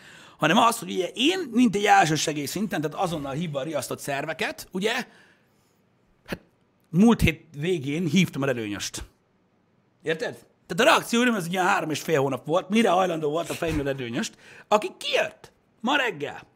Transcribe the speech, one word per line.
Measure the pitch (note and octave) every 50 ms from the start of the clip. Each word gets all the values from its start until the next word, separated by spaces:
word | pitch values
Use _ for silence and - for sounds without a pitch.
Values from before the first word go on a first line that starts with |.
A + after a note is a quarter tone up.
| - - - - - - - -
hanem | D#3 D#3 F3+
az, | A#3+ A#3 A#3 A3+ -
hogy | F3 F#3
ugye | G3 F#3 F3 - -
én, | G3+ B3+ D#4+ F#4+ F#4+ E4+ A#3+
mint | G#3+ A#3+ B3+ A3 E3+
egy | G3+ G#3
elsősegély | G#3 G3+ G3 F#3 D3+ D#3 D3 - E3 D3 D3+ C#3+
szinten, | C3 - F#3 A3 F#3+ G#3 E3
tehát | D3 D3+ D3 - G3
azonnal | E3 F3 D3+ C#3 C#3
hívva | C3+ D3+ F3+ E3 C#3 C3+
a |
riasztott | C3 D#3+ D#3 C3+ A#2+ - C3+ -
szerveket, | - - C#3 C#3 D3 D#3+ D#3 - G#3 C#4 D4+ - - -
ugye, | - F#3 G3 A3 B3 C4 - - _ - - _ _ _ _ _ _ _ _ _ _ _ _ _ _ _ _ _ _ _ _
hát | - - - _ _ _ _ _ _ _ _ _ -
múlt | - E3+ G#3+ A#3 A3 -
hét | - E3 D3+ - - _ - C#3+
végén | D3+ F#3 F#3 D#3 B2+ C#3+ C#3+ E3 F#3+
hívtam | D3 C3+ F#3+ F3 - - C3+
a | C3+
redőnyöst. | C#3 B2+ A#2+ A2 G#2 G2+ F2+ - - - - - - _ _ _ _ _ _ _ _ _ _ _ _ _ _ _ _ _ _
Érted? | - D3 E3 D#3+ A#3 F3 A#2+ - - _ _ _ _
Tehát | - F3+ E3 B3 D#4+
a | D4+
reakció | G#3 - - A#3 A#3
nem, | B3 B3 A3+
ez | G3+ D#3+
ugye | E3+ F#3 F#3
három | F3 F#3+ G3+ F3+ D#3+ D#3
és | D3 -
fél | - - D#3+ C#3
hónap | C3+ C#3 C3 B2 -
volt, | D3+ D#3+ F#3 F3+ -
mire | G#3 A3+ A3+ F#3+
hajlandó | E3+ F#3 F#3+ F3+ E3 D#3 D#3 D3
volt | D3+ E3+ D#3+ D3
a | C#3
fejlő | - E3+ E3 D#3+ D3
redőnyöst, | C#3 C#3 C3+ C3+ B2 A#2 A#2 D#3 A3 - - _ - - - - - -
aki | G#3 G#3 - F#4+ - -
kijött | - - - A#3 F#3+ - - _ - - _ _ _ _ _ -
ma | - A#3+ D4
reggel. | C#4+ C4 A3+ F3+ C#3+ C#3 B2 E2 - - _ _